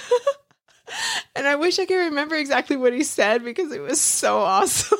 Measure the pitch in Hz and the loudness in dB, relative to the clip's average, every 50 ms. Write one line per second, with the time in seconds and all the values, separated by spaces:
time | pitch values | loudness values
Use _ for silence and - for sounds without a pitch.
0 | - - 480 480 - 554 554 - _ _ _ _ _ _ _ _ _ - - 762 | -2 0 0 0 2 0 -4 -4 _ _ _ _ _ _ _ _ _ -14 -10 -6
1 | 906 - - - - - - - 277 277 285 285 320 359 349 - 381 359 370 370 | -6 -4 -4 -6 -8 -8 -6 -2 0 0 2 2 2 2 2 0 0 0 0 0
2 | 349 330 294 285 294 311 320 311 294 277 269 247 254 - 285 262 254 247 247 254 | 0 0 0 -2 -2 -2 -2 -2 0 0 0 0 0 0 0 2 2 2 2 2
3 | 302 - - - 208 208 220 240 233 240 233 - 359 294 - - 143 - 285 - | -2 -2 0 2 2 2 2 0 -2 -4 -6 -4 -4 -4 -6 -8 -6 -4 -2 0
4 | - - - - 277 214 214 214 202 190 190 196 - - - - - - 427 403 | 0 0 0 0 0 0 2 2 2 2 2 2 2 2 0 -2 -2 0 -2 -2